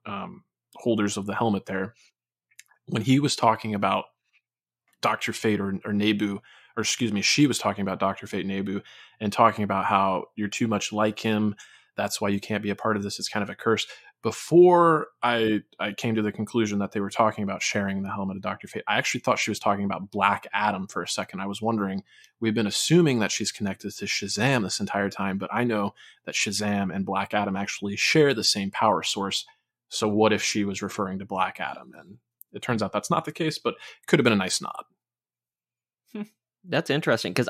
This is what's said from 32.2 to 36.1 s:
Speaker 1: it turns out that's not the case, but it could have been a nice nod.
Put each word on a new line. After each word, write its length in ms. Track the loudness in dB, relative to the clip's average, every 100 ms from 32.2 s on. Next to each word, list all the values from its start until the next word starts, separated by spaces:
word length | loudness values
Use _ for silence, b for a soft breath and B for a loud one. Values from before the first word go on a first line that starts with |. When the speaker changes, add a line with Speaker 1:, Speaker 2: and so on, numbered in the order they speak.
| _ _ -18
Speaker 1:
it 80 | -10
turns 200 | -4 -2
out 120 | -2
that's 180 | -2 -2
not 140 | -2 -2
the 60 |
case, 260 | -4 -4 -2
but 140 | -4
it 340 | -4 -12 -16 2
could 120 | 4
have 40 |
been 80 | 6
a 40 | 4
nice 240 | 2 -2
nod. 240 | -6 -10 -16 _ _ _ _ _ _ _ _ _ _ _ _